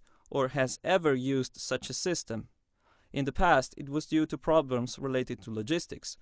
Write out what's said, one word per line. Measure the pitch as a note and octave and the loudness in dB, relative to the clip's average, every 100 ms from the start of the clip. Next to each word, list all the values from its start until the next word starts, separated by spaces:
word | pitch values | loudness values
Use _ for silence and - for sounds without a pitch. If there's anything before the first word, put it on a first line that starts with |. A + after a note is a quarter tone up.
| _ _ - | _ _ -6
or | C#3+ C3 | -2 0
has | C#3 B2+ - | 0 0 -2
ever | - F#3 D#3 | 0 2 4
used | C3 C3 C3+ B2+ - | 2 2 0 -2 -6
such | - B2+ - | -6 -6 -4
a | |
system. | C3 F#3 E3 - A2+ A#2 _ _ _ _ _ _ | -4 -2 -2 -4 -8 -10 _ _ _ _ _ _
In | C3+ | -4
the | C#3 | -2
past, | - F3+ C#3 - - | 4 6 6 4 -4
it | C#3 | -6
was | D3 - | -6 0
due | D#3 D#3 | 0 0
to | C#3+ | -2
problems | - D#3+ C#3 B2 B2 - | 2 2 2 0 -2 -6
related | C3+ C3 B2 A#2 | -4 -2 -2 -8
to | - | -8
logistics. | A2 A2 E3+ - - - - | -6 -2 -2 -4 -10 -12 -14